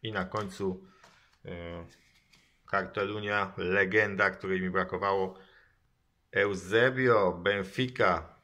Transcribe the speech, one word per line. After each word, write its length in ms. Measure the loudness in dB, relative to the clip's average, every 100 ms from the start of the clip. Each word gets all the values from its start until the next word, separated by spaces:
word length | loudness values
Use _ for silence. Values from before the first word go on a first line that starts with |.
I 100 | -6
na 120 | -6
końcu, 600 | -4 -4 -6 -4 -6 -6 -12 _ -20 _ _ _
e, 420 | -14 -12 -10 -12 -14 _ _ _ _ _ _ _ -4
kartelunia, 840 | -4 -2 -4 -2 -2 -2 -2 -2 -4
legenda, 760 | 0 2 4 4 2 2 0
której 300 | 0 -4 -2
mi 100 | 0
brakowało. 680 | -2 -2 -2 0 0 -2 -6 -20 _ _ _ _ _ _ _ _
Eusebio, 1000 | 0 0 0 2 4 4 4 4 6 4
Benfica. 1040 | 2 0 0 -2 -4 -4 2 2 2 -4 -20